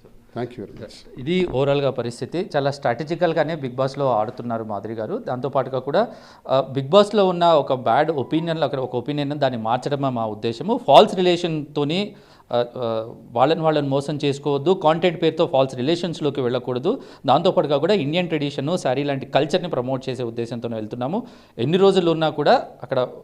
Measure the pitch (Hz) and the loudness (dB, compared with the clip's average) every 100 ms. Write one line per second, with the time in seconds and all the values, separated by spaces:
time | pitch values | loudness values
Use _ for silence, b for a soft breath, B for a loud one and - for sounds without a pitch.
0 | - - _ 117 120 - 98 - 117 - | -20 -20 _ -10 -10 -10 -14 -14 -18 -18
1 | - - 127 180 180 127 143 143 139 123 | -20 -12 -2 -2 0 0 2 2 0 -2
2 | 117 117 123 160 196 147 139 139 131 120 | -6 -6 -8 -6 -4 -2 -2 -2 -2 -2
3 | 151 165 170 160 147 165 131 123 135 135 | -2 0 0 2 0 -2 -6 -2 -2 0
4 | 139 110 110 - 120 113 110 101 107 113 | 0 2 0 -4 -6 -4 -4 -6 -6 -6
5 | 104 196 - 127 135 135 127 131 - 160 | -6 -6 -6 -6 -2 -2 -2 -4 -2 0
6 | 226 B B B - 131 135 135 135 190 | -2 B B B 0 0 0 -4 2 4
7 | 208 214 190 175 175 160 - 131 117 123 | 6 4 2 4 4 4 2 0 2 2
8 | 156 156 120 156 170 160 143 135 127 123 | 2 0 -2 -2 -2 -2 -2 -2 -4 -6
9 | 120 147 139 147 139 123 110 127 135 139 | -4 -4 -4 -2 -2 -2 -2 -2 -2 -2
10 | 139 123 113 104 113 113 165 233 - 139 | -2 -2 -4 -4 -4 -4 -2 -2 8 8
11 | 214 185 180 175 175 156 139 - 147 175 | 8 4 2 2 0 -4 -4 -2 -2 -2
12 | 208 - B B B 120 120 127 117 113 | -4 -8 B B B -2 -2 -2 -4 -4
13 | 113 - - 120 135 165 160 151 143 135 | -6 -12 -6 2 2 4 2 2 2 -2
14 | 139 147 147 139 151 143 139 185 156 165 | -2 -2 -2 -2 -2 0 2 2 4 4
15 | 180 170 160 160 165 135 135 127 127 170 | 2 2 0 2 2 2 0 0 -2 -2
16 | 180 156 147 135 123 123 123 123 151 269 | -2 -4 -4 -2 -2 -2 -4 -4 -2 -4
17 | B B 135 135 180 180 151 147 165 208 | B B 2 4 4 2 2 2 2 0
18 | 139 170 175 160 143 139 139 180 151 127 | 0 -2 -2 -2 -4 -4 -2 -2 -2 -2
19 | 143 139 127 139 156 180 175 131 123 131 | -2 -4 0 0 2 0 -2 -4 -2 -4
20 | 127 123 120 117 117 120 117 113 107 123 | -6 -6 -6 -6 -6 -6 -6 -6 -8 -6
21 | 123 196 247 B B - 131 180 196 185 | -4 -4 -8 B B -4 0 4 4 4
22 | 170 160 156 147 151 247 - - 131 131 | 2 2 0 0 2 2 0 -12 -4 -2
23 | 123 - | -2 -6